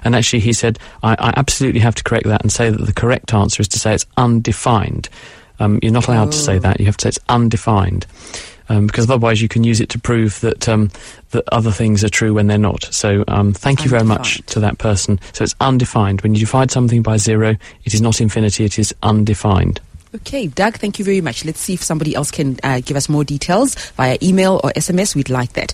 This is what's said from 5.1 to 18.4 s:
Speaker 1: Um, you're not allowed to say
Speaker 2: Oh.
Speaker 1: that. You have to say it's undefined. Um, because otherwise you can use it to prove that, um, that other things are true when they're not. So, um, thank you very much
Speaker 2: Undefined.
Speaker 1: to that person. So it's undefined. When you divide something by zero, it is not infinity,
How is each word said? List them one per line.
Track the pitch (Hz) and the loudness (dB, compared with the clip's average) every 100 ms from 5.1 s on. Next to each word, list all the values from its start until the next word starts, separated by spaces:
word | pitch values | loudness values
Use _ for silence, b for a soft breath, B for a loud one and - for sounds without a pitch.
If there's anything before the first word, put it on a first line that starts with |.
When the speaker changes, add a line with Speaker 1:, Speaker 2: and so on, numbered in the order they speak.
| B B B B - | B B B B -2
Speaker 1:
Um, | 104 104 | 0 2
you're | 113 | 2
not | 120 120 | 2 2
allowed | 113 107 | 2 2
to | - | 0
say | - 92 | 0 2
Speaker 2:
Oh. | |
Speaker 1:
that. | 95 - | 2 2
You | 101 | 0
have | - | 0
to | |
say | 107 | -2
it's | - - | -2 0
undefined. | 120 117 110 120 101 92 92 - B B B B B - | 2 2 0 0 2 2 -2 -6 B B B B B -2
Um, | 107 104 | 2 2
because | - 113 | 2 2
otherwise | 131 117 110 | 2 2 2
you | 113 | 0
can | 113 | 2
use | 117 110 | 2 2
it | - | 0
to | 117 | -4
prove | - 117 110 - | 0 0 0 0
that, | 113 - - | -4 -2 0
um, | 110 101 B B B - | 2 2 B B B -6
that | 120 - | -6 0
other | 120 113 | 0 0
things | 98 110 101 | 0 2 2
are | 107 | 0
true | - 110 | 0 0
when | 107 101 | 2 2
they're | 104 | 2
not. | 104 - - | 0 -2 -6
So, | - 107 101 104 | -4 0 0 0
um, | 101 104 | 0 0
thank | 101 139 139 | 0 0 0
you | 151 | 2
very | 120 | 2
much | 110 107 - - | 2 0 -2 -6
Speaker 2:
Undefined. | - | -4
Speaker 1:
to | 107 | -2
that | 104 - | -2 0
person. | 110 101 - 98 B | 0 0 0 -2 B
So | - | -6
it's | - - | -6 -2
undefined. | 131 127 123 117 98 95 | 0 2 2 0 0 0
When | 107 | 0
you | 107 | 2
divide | 110 131 131 | 2 0 0
something | 127 120 120 | 2 2 2
by | 110 110 | 2 0
zero, | 113 107 110 107 B B - | 2 2 2 0 B B -2
it | |
is | 107 | 0
not | 113 110 | 2 2
infinity, | 110 113 | 0 0